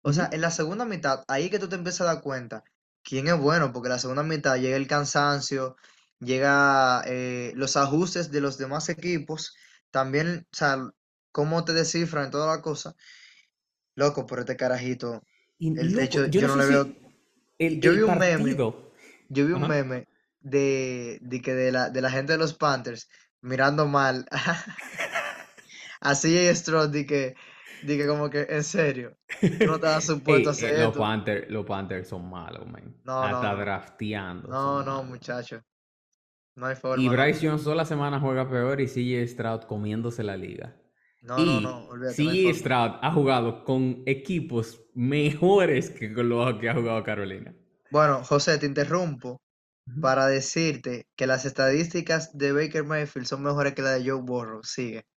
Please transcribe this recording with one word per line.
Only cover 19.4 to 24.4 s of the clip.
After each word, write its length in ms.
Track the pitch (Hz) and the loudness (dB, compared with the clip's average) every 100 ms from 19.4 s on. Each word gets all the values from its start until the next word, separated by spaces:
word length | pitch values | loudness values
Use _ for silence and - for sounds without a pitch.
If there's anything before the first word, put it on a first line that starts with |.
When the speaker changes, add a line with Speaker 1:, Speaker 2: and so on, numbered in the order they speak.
| 147 | 2
Speaker 1:
vi 60 | |
un 100 | 180 | 2
Speaker 2:
Ajá. 100 | 147 | 2
Speaker 1:
meme 340 | 147 131 127 - _ _ _ | 0 -2 -6 -10 _ _ _
de, 800 | 135 139 139 135 131 127 117 - | 0 2 2 2 -2 -4 -8 -10
de 200 | 120 127 | -8 -6
que 120 | 131 | -2
de 180 | 131 127 | 0 2
la, 180 | 127 123 | 2 0
de 120 | 127 | 0
la 100 | 127 | 0
gente 220 | 131 143 | -2 0
de 40 | 160 | 0
los 160 | 160 | 0
Panthers 560 | 156 151 131 120 117 - _ _ _ | 0 0 0 -4 -12 -16 _ _ _
mirando 460 | 123 127 135 147 147 | -6 2 2 4 2
mal 380 | 139 135 127 - | 4 2 0 -4
<laughs> 1700 | 135 | -4